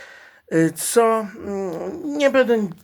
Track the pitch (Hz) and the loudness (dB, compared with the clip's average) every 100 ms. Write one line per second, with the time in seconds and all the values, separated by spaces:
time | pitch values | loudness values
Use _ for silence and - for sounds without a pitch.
0 | - - - _ - 165 160 165 - 233 | -20 -20 -20 _ -2 2 2 0 0 2
1 | 226 226 202 220 202 196 190 165 180 - | 4 2 -4 -10 -8 -6 -6 -6 -8 -8
2 | 302 294 277 269 233 226 196 165 | -6 0 2 4 2 2 0 -6